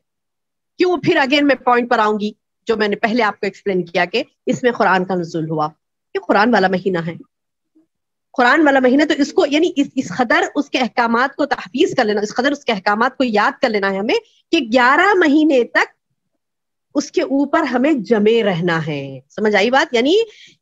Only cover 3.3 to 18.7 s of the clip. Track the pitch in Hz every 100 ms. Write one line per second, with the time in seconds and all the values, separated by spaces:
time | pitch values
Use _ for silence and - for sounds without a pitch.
3.3 | 202 196 - 202 185 170 185 180 226 302
4.3 | _ - 240 247 240 196 185 180 185 165
5.3 | 165 156 156 151 _ _ _ _ 392 -
6.3 | 214 226 214 185 185 196 175 165 160 -
7.3 | _ _ _ _ 320 _ _ _ _ _
8.3 | - 247 302 294 269 254 277 311 277 285
9.3 | - 294 294 339 - 262 262 - - 240
10.3 | 302 370 - - 277 240 - 233 233 277
11.3 | - 285 - - 254 392 330 214 208 208
12.3 | - 262 285 - 208 214 208 254 254 254
13.3 | 202 233 - 226 214 196 190 220 453 -
14.3 | _ - 330 233 247 247 294 392 392 320
15.3 | 294 311 269 233 311 440 _ _ _ _
16.3 | _ _ _ _ _ _ 285 - 359 285
17.3 | 277 285 330 285 240 277 285 180 220 208
18.3 | 233 208 170 180